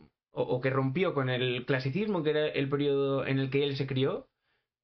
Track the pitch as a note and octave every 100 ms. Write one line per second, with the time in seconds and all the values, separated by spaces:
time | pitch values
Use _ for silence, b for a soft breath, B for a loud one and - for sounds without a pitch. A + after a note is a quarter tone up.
0 | - _ _ - - B2+ C3+ C3 C3+ C#3
1 | F3+ C#3+ B2+ B2+ B2+ B2 A#2+ C3 C3 E3
2 | G#3+ F#3 D3+ D3+ D3+ - C#3 C#3+ C#3+ C#3
3 | C#3 C3+ - C3+ C3+ C#3 C#3+ C3+ C3+ C3
4 | C#3 A3+ - _ _ _ _ _